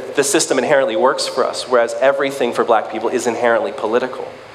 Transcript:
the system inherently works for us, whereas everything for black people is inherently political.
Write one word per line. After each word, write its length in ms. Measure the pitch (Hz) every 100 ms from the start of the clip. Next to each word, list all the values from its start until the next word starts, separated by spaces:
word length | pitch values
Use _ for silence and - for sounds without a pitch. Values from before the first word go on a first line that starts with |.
| - -
the 80 |
system 340 | 135 165 151 135
inherently 380 | 123 135 123 110
works 320 | 127 151 -
for 160 | 131
us, 240 | - - -
whereas 260 | 123 117 -
everything 520 | 131 139 139 135 120
for 120 | 113
black 260 | 113 113 -
people 180 | 113 113
is 200 | 127 120
inherently 420 | 110 120 113 104
political. 540 | - 107 120 127 - - - -